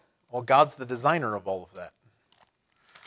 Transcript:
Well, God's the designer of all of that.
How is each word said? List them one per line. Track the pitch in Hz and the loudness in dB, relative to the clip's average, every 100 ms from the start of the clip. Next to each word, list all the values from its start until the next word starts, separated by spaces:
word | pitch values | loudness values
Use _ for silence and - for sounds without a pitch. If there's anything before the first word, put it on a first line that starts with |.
| _ _ _ | _ _ _
Well, | 120 | -10
God's | 123 160 151 | 4 4 4
the | - 127 | 0 -8
designer | 123 139 165 120 | -2 0 0 -2
of | 104 92 | -6 -6
all | 95 | -8
of | 87 | -8
that. | 95 87 _ _ _ _ _ _ _ _ _ _ - | -18 -18 _ _ _ _ _ _ _ _ _ _ -20